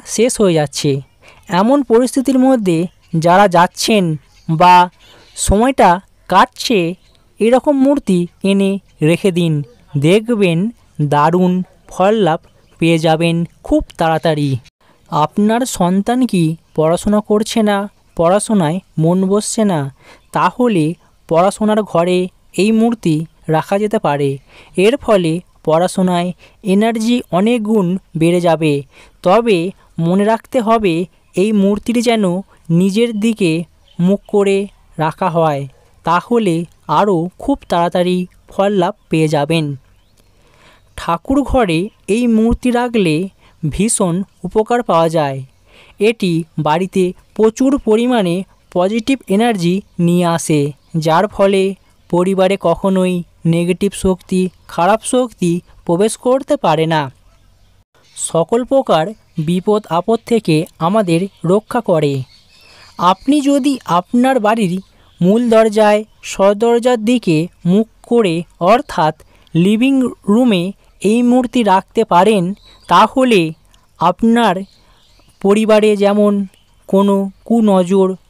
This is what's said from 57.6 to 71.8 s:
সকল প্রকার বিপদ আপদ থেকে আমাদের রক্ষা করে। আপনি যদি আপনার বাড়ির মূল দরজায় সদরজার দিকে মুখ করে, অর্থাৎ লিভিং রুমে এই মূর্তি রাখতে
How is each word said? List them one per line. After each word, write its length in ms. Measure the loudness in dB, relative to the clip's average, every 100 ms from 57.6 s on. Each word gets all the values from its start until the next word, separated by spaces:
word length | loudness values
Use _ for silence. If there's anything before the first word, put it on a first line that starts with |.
| _ _ _ _ _ -14
সকল 440 | -6 -2 0 -2
প্রকার 400 | 0 -2 2 0 -2 -8 _ -8
বিপদ 420 | -4 -2 0 -2 -2
আপদ 280 | -4 -2 -4 0
থেকে 300 | -2 0 -2 -2 -4
আমাদের 420 | -2 0 0 -2 -2 -6
রক্ষা 360 | -2 -2 -2 -6
করে। 320 | -2 0 0 -2 -8 _ _ _ _ -20 -20 -2
আপনি 380 | 0 0 0 0
যদি 320 | 2 0 0 -4 -2 -4
আপনার 380 | 0 0 2 2
বাড়ির 320 | 0 0 -2 -4 -10 _ _ _
মূল 200 | 0 2 2
দরজায় 500 | 4 4 2 2 2 -2 _
সদরজার 720 | -12 0 0 2 0 0 0 0
দিকে 320 | 0 0 0 -2 -2 -6 0
মুখ 200 | 0 0 _
করে, 320 | -2 0 0 -2 -8 _
অর্থাৎ 540 | 2 2 0 -2 -2 -4 _ _ _
লিভিং 400 | 0 2 2 2 0 -2 -4 -2
রুমে 340 | 2 2 0 -2 -8 _ _
এই 180 | -2 0
মূর্তি 380 | 2 2 0 0
রাখতে 400 | 2 0